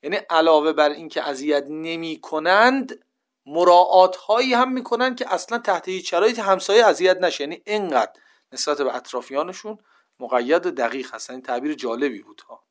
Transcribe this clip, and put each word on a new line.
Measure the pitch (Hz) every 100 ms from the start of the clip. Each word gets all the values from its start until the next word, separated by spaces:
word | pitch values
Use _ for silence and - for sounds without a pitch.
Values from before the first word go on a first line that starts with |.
یعنی | 143 196
علاوه | - 165 160 156 156
بر | 151 151
اینکه | 147 160 165
اذیت | 147 135 147 143 139
نمی‌کنند، | 156 160 165 165 156 - 156 160 190 233 269 247 - _ _ _ _ -
مراعات | 156 180 175 180 185 185 180
هایی | - 220 262
هم | 240 254
می‌کنن | 254 254 233 254 247
که | 240
اصلاً | 190 - 233
تحت | 233 180 -
هیچ | 185 175
شرایطی | 175 214 240
همسایه | 202 190 - 208 226
اذیت | - 185 185
نشه. | 175 -
یعنی | 143 170 -
اینقدر | 214 190 135 107 _ _ _ _
نسبت | 127 - 143
به | 135 120
اطرافیانشون | 123 127 120 135 165 190 214 214 _ _ _ _
مقید | 123 123 120 165 175
و |
دقیق | - 120 131 127 113
هستن. | -
این | 127
تعبیر | 127 123 143
جالبی | 143 120 117 143 104
بود | - - _
ها. | 117 _